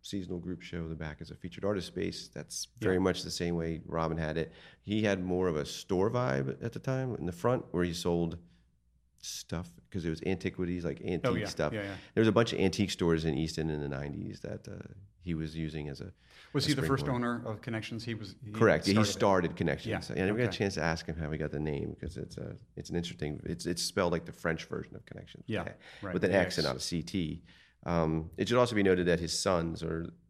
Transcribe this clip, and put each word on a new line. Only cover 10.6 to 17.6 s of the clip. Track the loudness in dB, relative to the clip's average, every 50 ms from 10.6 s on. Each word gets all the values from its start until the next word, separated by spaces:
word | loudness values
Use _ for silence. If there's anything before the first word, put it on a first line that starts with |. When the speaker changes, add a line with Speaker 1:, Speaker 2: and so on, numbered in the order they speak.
| -2 -2 -2 -2 -2
Speaker 1:
like, | -4 -4 -4
antique | -4 -2 -2 0 2
Speaker 2:
Oh, | 0 0
yeah. | 0 -2 -4
Speaker 1:
stuff. | -2 0 0 0 0
Speaker 2:
Yeah, | -2 -6
yeah. | -6 -8 -10 -14 -2 _
Speaker 1:
There | 6
was | 6 8
a |
bunch | 8 6 4 4 2
of | 2
antique | 2 2 4 2 0 0
stores | 2 2 4 4 4 4 4
in | 2 2 2
Easton | 0 0 0 -2 -2 -2
in | -2 -2
the | -2 -4
nineties | -4 -4 -6 -6 -6 -8 -8 -8 -10 -10
that, | -10 -10 -10 -10 -10
uh, | -12 -14 -14 -14 -16 -16 -18 -20 -20 _ _
he | -6 -4 -2
was | -2 -2 -4 -4 -4
using | -4 -4 -4 -6 -6 -6
as | -8 -8
a, | -10 -14 -14 _ _ -20 -20 -20 -20 -4 -2
Speaker 2:
Was | -2 0
Speaker 1:
a | 2
Speaker 2:
he | 0
the | 0 2
first | 2 2 2
Speaker 1:
springboard. | 2 0 0
Speaker 2:
owner | 0 0 -2 -2 -2 -4
of | -6 -8 -6